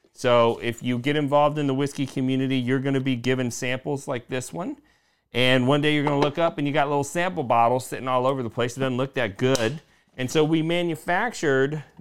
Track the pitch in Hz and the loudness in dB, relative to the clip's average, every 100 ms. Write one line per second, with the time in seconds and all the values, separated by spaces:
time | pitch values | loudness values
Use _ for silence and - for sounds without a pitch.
0 | _ - 127 120 117 113 113 113 123 120 | _ -4 4 4 4 2 -4 -4 -4 -2
1 | 131 151 139 147 147 151 143 135 143 - | 0 0 2 2 2 2 -2 0 -2 -4
2 | 135 143 131 131 135 131 123 135 135 135 | -6 -2 -2 0 0 0 0 -2 0 -2
3 | 135 123 120 131 123 - 127 127 151 139 | -2 -2 0 0 -2 -4 -4 -4 -6 -6
4 | - 127 - 131 - 160 208 302 _ _ | -6 -8 -6 -6 -6 -8 -8 -10 _ _
5 | _ _ _ 120 127 131 123 147 151 151 | _ _ _ 2 4 4 4 2 2 2
6 | 147 143 147 143 165 165 143 147 143 143 | 0 2 0 2 0 0 -2 0 0 0
7 | 139 170 180 180 123 120 117 127 - 120 | -2 -2 -2 -2 2 4 4 2 -2 -6
8 | 127 127 127 135 117 - 123 131 135 123 | -2 0 0 0 -2 -2 -4 -2 -2 -2
9 | 131 - 113 95 127 131 113 156 - _ | -2 -2 -4 0 2 2 0 -2 -12 _
10 | _ - 127 160 151 160 160 175 175 156 | _ -8 -2 2 2 2 0 0 -2 -4
11 | - 175 240 - 156 135 139 156 - - | -2 -2 -2 -2 0 2 2 -2 -10 -12